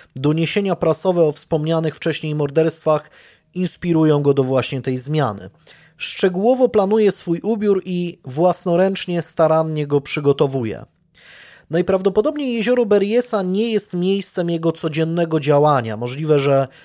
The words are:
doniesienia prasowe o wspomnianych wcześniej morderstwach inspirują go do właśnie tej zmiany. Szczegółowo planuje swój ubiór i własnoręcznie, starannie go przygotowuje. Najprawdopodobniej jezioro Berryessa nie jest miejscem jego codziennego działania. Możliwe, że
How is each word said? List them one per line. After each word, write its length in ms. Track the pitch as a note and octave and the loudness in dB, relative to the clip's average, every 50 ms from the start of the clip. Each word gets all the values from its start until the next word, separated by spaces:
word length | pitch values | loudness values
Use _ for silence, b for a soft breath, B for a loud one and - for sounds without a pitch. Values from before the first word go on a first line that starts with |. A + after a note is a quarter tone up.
| B B _ | B B _
doniesienia 600 | C3 C3 D3 D#3 D#3+ E3 D#3 - G#3 G3+ F#3+ F3+ | -2 0 0 2 2 0 -2 -2 -2 0 0 -2
prasowe 480 | - - D#3+ D#3 - - F#3+ F3 F3 E3 | 0 0 0 0 0 0 0 2 4 2
o 80 | D3+ | 2
wspomnianych 640 | D3 - - - E3+ D#3 D3+ D#3+ E3 D#3+ E3 D#3 - | 2 -4 -6 -4 -2 -2 0 0 0 0 0 -2 -4
wcześniej 400 | - - E3 D3+ - - D#3 D3+ | -4 -4 -4 -4 -2 -4 -4 -2
morderstwach 720 | D3+ D3 C#3 C#3 D#3+ D#3+ E3 D#3+ - - D#3 D#3 D3 D3 - b b b b b b b _ _ | -2 -2 0 2 2 2 2 0 -2 0 0 0 0 0 -6 b b b b b b b _ _
inspirują 680 | F3+ F#3 F3 - - - F3 E3+ D#3+ D#3+ D#3 D3 D3 | -4 -4 -4 -4 -6 -2 0 2 4 4 4 4 4
go 120 | C#3+ C#3+ C#3 | 4 2 2
do 100 | C#3 C3 | 2 2
właśnie 380 | B2+ C3 C3 A#2 - C#3+ C3 | 2 2 0 0 0 -6 -6
tej 160 | B2 C3+ C3 B2+ | -4 -4 -6 -6
zmiany. 520 | A#2+ C3+ D3+ D#3 C#3+ A2+ G#2 G2 F#2 F#2+ - B B B B B B B B B | -4 -4 -2 0 0 0 -2 -6 -12 -16 -18 B B B B B B B B B
Szczegółowo 720 | - - - - - F#3 F3+ F3+ G3+ A#3 B3+ B3 C4 A3+ | -12 -10 -4 0 0 0 0 2 2 2 4 4 2 2
planuje 420 | - G#3+ G3 F#3+ G#3+ A3+ G#3+ G3+ | 2 2 2 2 2 2 2 2
swój 280 | - - - F3 E3 E3+ | 0 -2 -4 -4 -4 -4
ubiór 420 | - G3+ A3+ G#3+ G#3 G#3 G3 F#3+ - | -2 -2 -2 0 2 0 0 0 0
i 340 | F#3 F3+ F3 F3 F3 E3+ - _ | -4 -4 -4 -4 -6 -8 -12 _
własnoręcznie, 960 | C3 B2 D3 E3+ F3+ E3+ - - F#3 E3+ E3+ F#3 G3 G3 - - - F3 E3+ | -10 -4 0 2 2 2 0 -2 0 2 2 2 2 0 -2 -6 -4 -4 -4
starannie 640 | D#3+ - - - E3 D#3 D#3+ D#3+ D#3+ D#3+ D#3 D3+ D3 C#3+ | -4 -6 0 0 2 2 4 2 0 0 -2 -4 -2 0
go 140 | D3 C#3+ | 0 -2
przygotowuje. 840 | C#3+ - - D3+ D3 C#3 C#3 C#3+ D3+ C3+ C3 C3+ A#2+ A2 D#2+ A1+ - - _ _ _ _ B B B B B B B B B B B B | 0 -2 -6 -2 0 0 2 2 2 0 0 -4 -4 -4 -6 -8 -12 -18 _ _ _ _ B B B B B B B B B B B B
Najprawdopodobniej 840 | - E3 F3+ F3 F#3+ F#3+ F#3+ G3+ F#3+ G#3+ G#3+ D4 D4+ D4 C#4+ C4 A#3+ | -2 -2 0 2 0 2 2 2 2 2 0 0 -2 -2 -4 -4 -2
jezioro 320 | A#3 G3+ A3+ B3 B3 A#3+ | -2 0 2 2 2 2
Berryessa 560 | G3+ G#3 G3+ G3 G3+ A3 A#3+ B3 - - G#3 | 2 2 2 2 2 0 0 0 0 -2 -2
nie 300 | F#3+ F#3 F#3 G3+ A3+ A#3 | -2 0 0 0 0 0
jest 220 | A3 G#3 - - - | 0 -2 -4 -4 -4
miejscem 560 | F3 F3 F#3 G3 G3 F#3 - - - F3 E3+ | -2 0 0 0 -2 -2 -6 -4 -4 -2 -2
jego 220 | E3+ E3 E3 E3 | -2 0 0 -2
codziennego 680 | D#3+ - - D#3+ D3 D#3 D#3+ E3 E3 F3 E3+ E3 D#3+ D#3+ | -2 -2 -6 -4 -2 -2 -2 -2 0 -2 -2 0 0 -2
działania. 580 | C3+ C#3+ D3 C#3+ D3 D3+ D3 C3 A2+ A2+ A2 A2 | 0 2 2 4 4 4 4 2 0 -2 -6 -6
Możliwe, 420 | A#2+ B2 B2+ C#3+ D#3+ D3+ D3+ D3 | -6 -8 -6 -6 0 2 2 2
że 280 | C3+ C#3+ C#3 C3+ C3+ C3 B B B | 4 2 2 2 2 0 B B B